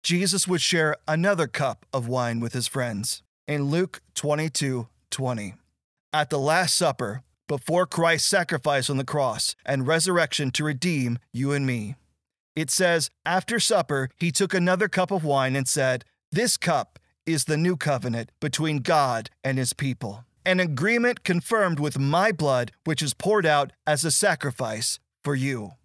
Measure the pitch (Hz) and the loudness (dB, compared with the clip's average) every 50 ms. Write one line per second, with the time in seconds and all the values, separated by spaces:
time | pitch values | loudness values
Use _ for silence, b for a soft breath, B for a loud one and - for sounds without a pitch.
0 | - - 170 175 196 185 175 190 - 180 185 160 - - 180 165 160 151 147 - | 0 0 0 2 2 0 0 0 0 0 0 0 0 0 2 2 2 2 0 -2
1 | _ - 156 160 175 202 202 165 160 123 - - 147 131 110 _ _ _ - 135 | _ -2 0 2 2 2 2 2 0 -2 -2 -2 -2 -2 -2 _ _ _ -6 -6
2 | 117 117 123 127 123 117 117 117 117 117 - 127 120 - - 139 123 120 113 101 | -4 -2 -2 -2 0 0 -2 -2 -4 -2 -4 -4 -4 -4 -2 -2 -4 -2 -4 -4
3 | 113 - - - _ _ _ _ _ - 151 147 143 139 151 170 185 185 - - | -4 -6 -6 -8 _ _ _ _ _ -6 -4 -2 -2 0 0 0 0 -2 -4 -18
4 | _ _ _ - - 147 147 151 156 160 131 - 147 139 131 123 117 - _ _ | _ _ _ -4 0 0 0 0 0 -2 -2 -2 -2 -2 -2 -4 -6 -8 _ _
5 | _ _ - - 131 127 123 113 104 95 90 - _ _ _ _ _ _ _ _ | _ _ -6 -4 -2 -2 -4 -4 -6 -10 -14 -16 _ _ _ _ _ _ _ _
6 | _ _ - 156 151 - - 143 135 147 156 175 185 151 - - 180 156 131 - | _ _ -2 -2 0 0 0 0 2 2 2 2 2 2 2 2 2 0 0 0
7 | 127 104 104 131 - _ _ _ _ - 147 139 - - 160 180 180 - - 170 | -4 -4 -4 -8 -12 _ _ _ _ -6 -6 -6 -2 0 2 2 2 0 0 2
8 | 170 170 165 156 - - 202 196 175 - 175 143 - 151 143 135 127 - 143 135 | 4 4 4 2 2 2 2 2 0 0 -2 -2 0 0 0 2 0 0 0 -2
9 | 135 - - 151 139 127 107 147 - - - _ _ - 139 135 131 127 160 165 | -2 -2 0 0 0 0 0 -2 -4 -4 -4 _ _ -2 -2 0 2 2 2 2
10 | 160 185 180 175 160 147 - - 147 131 123 - 147 151 147 123 - 185 170 143 | 2 2 2 2 2 2 0 -2 -2 0 0 0 -2 -2 -2 -2 -2 -2 0 0
11 | 127 120 120 120 _ _ - 120 135 139 143 143 139 131 123 117 104 101 - _ | 0 -2 -2 -4 _ _ -6 -4 -2 0 0 0 0 -2 -2 -4 -4 -8 -10 _
12 | _ _ _ _ _ _ _ _ _ _ _ 156 160 - - - 185 175 170 165 | _ _ _ _ _ _ _ _ _ _ _ -6 -2 -2 0 2 4 4 4 2
13 | 147 - _ _ _ 156 175 190 - - 226 220 - - 220 190 160 - 147 135 | 0 -2 _ _ _ 0 0 0 0 0 -2 0 2 2 2 2 2 0 0 -2
14 | 131 131 _ _ 170 170 147 - 196 175 - 185 175 185 185 180 214 185 - 190 | -2 -4 _ _ -2 -2 0 0 0 0 2 2 2 2 2 2 2 0 2 0
15 | 185 - 196 185 160 151 143 139 131 131 131 139 135 - - 151 131 131 127 123 | 0 0 0 -2 0 0 2 2 2 2 0 0 0 0 0 2 2 2 0 -2
16 | - _ _ _ _ _ - 180 233 247 - - - 175 160 131 - _ _ - | -4 _ _ _ _ _ -2 0 2 2 0 0 0 0 0 0 -2 _ _ -20
17 | _ _ _ _ _ 160 165 147 - - 156 147 165 180 180 143 - 156 143 123 | _ _ _ _ _ -2 -2 -2 0 0 0 2 2 2 0 0 0 -2 -2 -2
18 | - 123 113 117 117 - _ _ - 151 135 - 156 160 151 143 123 - 170 151 | -2 -4 -4 -4 -6 -8 _ _ -6 -4 -2 -2 -2 0 -2 -2 0 2 2 4
19 | 143 131 120 113 110 - _ _ - 135 135 131 131 120 - - 139 135 127 - | 4 2 0 -4 -6 -8 _ _ -4 -2 -2 0 -2 -2 -4 -4 -4 -4 -4 -4
20 | - 107 104 110 123 _ _ _ _ 185 185 185 180 170 147 123 156 208 233 240 | -6 -8 -8 -10 -16 _ _ _ _ 0 2 2 2 0 0 0 0 2 2 2
21 | 233 247 240 - _ - 185 175 - - 233 220 202 180 165 143 147 151 131 135 | 2 0 0 -2 _ -2 -2 0 0 0 0 2 2 2 0 0 -2 -2 0 0
22 | 139 139 151 170 196 226 202 151 156 143 131 123 120 107 _ _ _ 160 160 - | 0 2 2 4 2 2 2 2 2 2 2 2 0 -2 _ _ _ -4 -2 -2
23 | 156 139 120 _ - 185 214 214 175 160 151 143 143 - - _ _ - 151 139 | -2 -4 -4 _ 0 2 2 4 4 4 4 4 2 0 -6 _ _ 0 0 0
24 | 156 165 143 - - 202 165 - - 143 127 - 131 110 110 107 113 - - - | 2 0 0 2 2 2 0 0 -2 -6 -4 -4 -6 -6 -4 -4 -4 -4 -4 -6
25 | _ _ _ _ _ 143 143 131 131 139 135 131 104 95 - _ | _ _ _ _ _ -4 -2 -2 -2 -2 -4 -4 -6 -10 -16 _